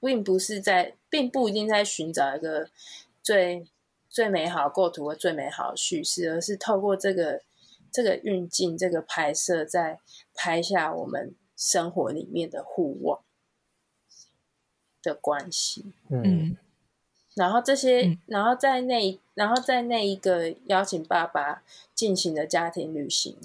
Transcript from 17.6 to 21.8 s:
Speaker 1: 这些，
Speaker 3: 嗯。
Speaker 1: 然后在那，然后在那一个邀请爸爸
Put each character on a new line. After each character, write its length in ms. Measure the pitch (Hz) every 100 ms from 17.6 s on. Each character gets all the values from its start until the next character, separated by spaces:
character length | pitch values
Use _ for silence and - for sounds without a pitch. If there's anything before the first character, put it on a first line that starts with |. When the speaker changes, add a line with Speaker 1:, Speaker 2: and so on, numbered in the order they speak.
Speaker 1:
这 140 | 247
些， 280 | 277 262 247 185
Speaker 3:
嗯。 120 | 165 -
Speaker 1:
然 180 | 208
后 100 | 220
在 280 | 254 277 254
那， 380 | 254 240 196 190 _
然 140 | - 208
后 120 | 247
在 220 | 247 247
那 240 | 240 233 202
一 80 |
个 400 | 190 190 175 165 - -
邀 180 | 190
请 180 | 196 175
爸 220 | 160 175 165
爸 360 | 151 143 - - -